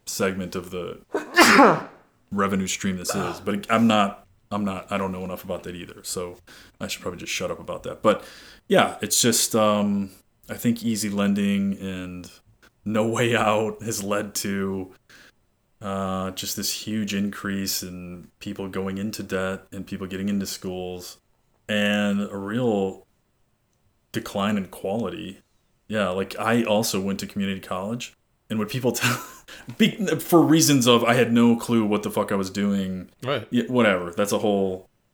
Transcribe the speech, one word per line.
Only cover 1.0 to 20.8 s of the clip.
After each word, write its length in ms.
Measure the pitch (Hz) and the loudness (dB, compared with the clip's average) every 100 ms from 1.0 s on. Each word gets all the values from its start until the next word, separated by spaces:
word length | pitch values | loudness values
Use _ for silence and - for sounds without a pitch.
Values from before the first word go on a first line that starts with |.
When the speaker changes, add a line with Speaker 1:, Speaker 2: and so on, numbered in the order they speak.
| _ | _
Speaker 1:
<coughs> 760 | 302 - 339 240 240 240 151 - - _ _ - | -8 -2 4 6 10 8 6 -2 -20 _ _ -8
revenue 360 | 101 98 98 92 | -2 0 0 -2
stream 300 | - 98 92 | -2 -4 -4
this 180 | 85 98 | -4 -4
is. 240 | 90 85 | -4 -6
But 260 | 101 101 - | -4 -4 0
I'm 160 | 113 117 | 4 6
not, 400 | 107 98 - _ _ - | 6 2 -2 _ _ -8
I'm 140 | 104 101 | -4 -4
not, 260 | 95 - | -6 -6
I 60 | 101 | -4
don't 140 | 98 | -4
know 120 | 92 | -6
enough 200 | 92 90 | -8 -10
about 200 | 92 87 | -8 -8
that 100 | 90 87 | -8 -14
either. 260 | 87 - | -14 -14
So 340 | - 95 90 90 - - - - | -10 -8 -8 -12 -20 -20 -20 -12
I 80 | 101 | -10
should 140 | - | -8
probably 180 | 101 87 | -8 -10
just 120 | - | -8
shut 160 | - 92 | -6 -4
up 100 | - | -6
about 240 | 85 85 | -8 -10
that. 180 | - - | -10 0
But 200 | 110 101 - - - - - | 2 2 -2 -20 -20 -14 2
yeah, 300 | 185 101 - | 4 4 0
it's 200 | 104 - | -2 2
just, 340 | 120 113 - 113 | 4 2 2 4
um, 560 | 107 104 104 101 95 - _ _ - | 4 4 2 0 -2 -8 _ _ -14
I 60 | 107 | -4
think 280 | 120 117 | -2 0
easy 260 | 117 104 107 | -2 -2 -2
lending 680 | 101 101 101 101 101 98 95 | 0 2 2 2 2 0 -2
and 500 | 95 92 90 90 87 - _ _ _ _ 101 | -6 -8 -10 -12 -16 -20 _ _ _ _ -4
no 200 | 110 113 | 0 0
way 280 | 113 117 113 | 2 2 4
out 460 | 107 107 110 104 | 4 2 0 -4
has 180 | 107 101 | -6 -6
led 300 | 98 104 104 - | -2 -4 -4 -6
to, 580 | 104 98 98 95 92 - _ - - _ _ _ _ _ | -4 -2 -4 -4 -8 -16 _ -20 -20 _ _ _ _ _
uh, 500 | 101 98 95 95 95 | -8 -4 -4 -4 -6
just 240 | 92 98 - | -8 -8 -6
this 160 | 101 - - | -6 -6 -4
huge 260 | 110 101 | -4 -2
increase 680 | 101 101 101 101 98 95 - | -2 -2 -4 -6 -4 -4 -6
in 460 | 92 90 87 90 - _ | -8 -12 -12 -14 -18 _
people 280 | 101 98 95 | -12 -8 -6
going 280 | 95 95 95 | -4 -4 -4
into 240 | 107 104 | -6 -6
debt 420 | 98 92 95 95 - | -6 -4 -2 -6 -10
and 120 | 101 92 | -14 -10
people 220 | 98 95 | -10 -8
getting 220 | 92 98 | -6 -2
into 160 | 101 95 | -2 -4
schools 720 | - 95 92 | -8 -8 -8